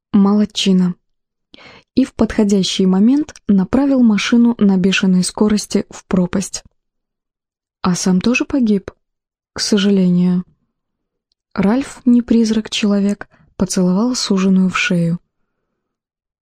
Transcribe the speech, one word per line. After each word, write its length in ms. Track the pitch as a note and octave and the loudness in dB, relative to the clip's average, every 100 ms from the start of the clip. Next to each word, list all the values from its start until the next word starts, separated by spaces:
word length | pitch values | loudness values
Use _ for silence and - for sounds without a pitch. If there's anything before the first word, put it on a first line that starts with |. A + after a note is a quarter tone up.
| _ | _
Молодчина. 840 | G3+ G3 G#3 G#3 - G3 F#3 F3+ - _ _ _ _ _ - - - _ - | 2 2 2 -2 -2 0 0 0 -4 _ _ _ _ _ -20 -20 -20 _ -2
И 80 | |
в 100 | C4 | -2
подходящий 720 | - A3 - G#3 G3+ F3+ - F#3+ | -2 -2 0 0 0 0 0 0
момент 500 | F#3+ A3 C#4+ D#4+ - - | 2 2 0 -2 -8 -2
направил 560 | G3 F#3 B3 C#4 C4 | 0 2 0 2 2
машину 520 | A#3 G3+ - A#3+ A#3 A3+ | 2 2 0 2 2 2
на 180 | G3+ F#3+ | 2 2
бешеной 480 | F#3+ F#3 F#3+ F#3 | 0 0 0 0
скорости 640 | F3+ - G#3+ G#3+ - G3+ - | 0 -2 0 0 -2 -6 -6
в 160 | - - | -12 -4
пропасть. 580 | F#3 F3 G3 - - - _ _ _ _ _ _ _ _ _ _ _ | -2 -2 -4 -6 -12 -18 _ _ _ _ _ _ _ _ _ _ _
А 140 | F#3 F3 | -4 -2
сам 260 | F#3+ F#3 | 0 0
тоже 240 | A3 B3+ D4+ | 0 -2 -2
погиб, 460 | C#4+ A3 G3 - - _ _ _ _ _ | -2 0 -2 -4 -18 _ _ _ _ _
к 60 | - | -12
сожалению. 840 | - G#3 G3+ G3 F3+ F3+ F3+ F3+ - _ _ _ _ _ _ _ _ _ _ | -2 0 2 2 2 2 0 -2 -6 _ _ _ _ _ _ _ _ _ _
Ральф, 480 | - F#3+ B3 - - B3 | -4 -2 -2 -4 -4 0
не 160 | A#3+ | 2
призрак-человек, 1080 | A#3 A3+ A3 A3 - - G#3 G3+ G3+ G#3 - _ _ - | 2 2 2 -2 -4 -4 -2 0 -2 -4 -10 _ _ -6
поцеловал 600 | F#3+ G3 F3+ F#3 B3 B3 | -4 0 0 0 -2 -4
суженую 540 | - G3 F#3+ F#3+ F#3 | -2 0 2 2 0
в 80 | - | -2
шею. 420 | - F3 E3+ E3+ _ _ _ _ _ _ _ _ _ _ _ _ | -2 -2 -2 -4 _ _ _ _ _ _ _ _ _ _ _ _